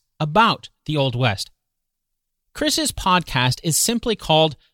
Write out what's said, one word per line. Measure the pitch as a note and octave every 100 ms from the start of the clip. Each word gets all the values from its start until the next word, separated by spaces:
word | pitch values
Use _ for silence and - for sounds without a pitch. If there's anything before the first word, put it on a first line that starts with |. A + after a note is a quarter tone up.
| _ -
about | D3+ D#3+ A3 D#3+ - _ -
the | D3+
Old | C3+ A#2+
West? | B2+ G2 - _ _ _ _ _ _ _ _ _ _
Chris's | - D4+ - D4+
podcast | - G3 F3+ E3 C#3 B2+ B2
is | E3+ D3
simply | - A#3 B3 G#3+
called | - D#3 D#3+ C3+ _